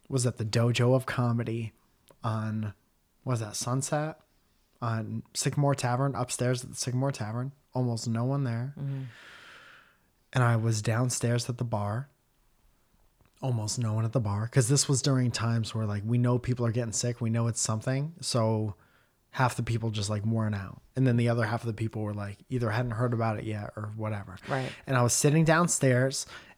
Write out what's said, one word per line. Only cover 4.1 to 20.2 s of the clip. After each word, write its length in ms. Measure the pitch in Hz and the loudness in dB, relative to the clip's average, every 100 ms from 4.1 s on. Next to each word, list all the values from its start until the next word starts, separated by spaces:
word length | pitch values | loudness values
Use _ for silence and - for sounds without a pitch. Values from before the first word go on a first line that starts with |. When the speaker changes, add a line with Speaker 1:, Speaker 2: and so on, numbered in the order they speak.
| 160 _ _ _ _ _ _ | -8 _ _ _ _ _ _
Speaker 1:
On 400 | 120 113 107 113 - - | -4 -4 -4 -8 -8 -4
Sycamore 400 | 143 147 139 139 | -2 2 2 2
Tavern, 400 | 123 123 139 117 | 0 0 0 -2
upstairs 480 | 113 - 123 127 | -4 -2 0 0
at 80 | 123 | -4
the 40 | - | -8
Sycamore 360 | - 123 139 | -4 -2 -2
Tavern. 400 | 143 107 117 135 - _ 127 | -2 -6 -6 -8 -10 _ -2
Almost 320 | 127 113 117 | 0 -2 -2
no 160 | 113 | -2
one 200 | 127 139 131 | 0 0 0
there. 280 | 117 127 143 | -2 -4 -6
Speaker 2:
Mm-hmm. 240 | 139 135 127 - - - - - - - _ _ _ _ _ | -6 -6 -8 -14 -20 -20 -20 -20 -20 -20 _ _ _ _ _
Speaker 1:
And 100 | 131 | 2
I 120 | 120 113 | 4 4
was 260 | 113 110 | 2 0
downstairs 680 | 107 113 127 - 117 120 - | 0 0 0 0 0 0 -2
at 80 | 120 | -6
the 40 | |
bar. 460 | 120 110 101 110 139 _ _ _ _ _ _ _ _ _ _ _ _ _ | -4 -2 -2 -4 -8 _ _ _ _ _ _ _ _ _ _ _ _ _
Almost 360 | 135 117 107 - | -2 -2 -2 -2
no 160 | 113 | 0
one 100 | 110 113 | 0 0
at 60 | |
the 60 | 127 | 0
bar. 280 | 104 101 110 | 0 0 2
'Cause 200 | 139 113 | 2 4
this 200 | 143 - | 4 4
was 120 | 131 | 2
during 260 | 147 131 123 | 4 2 2
times 440 | - 113 117 110 110 | 0 0 0 0 -2
where, 100 | 110 | -2
like, 160 | 104 107 | -2 0
we 120 | 120 | 2
know 220 | 123 123 | 4 2
people 260 | - 123 117 | 0 0 0
are 60 | |
getting 200 | 110 117 | 0 -2
sick. 280 | - 123 117 | -2 -2 0
We 80 | 113 | 0
know 160 | 113 117 | 2 0
it's 140 | - | 0
something. 520 | - 110 131 135 151 - | -2 -2 0 -2 -4 -6
So 560 | - 123 110 110 107 - _ _ _ _ _ | -2 2 2 2 0 -4 _ _ _ _ _
half 240 | - 127 - | 0 0 0
the 80 | |
people 280 | 120 113 113 | -2 -2 -2
just, 180 | 107 101 | -2 -2
like, 160 | 104 | -2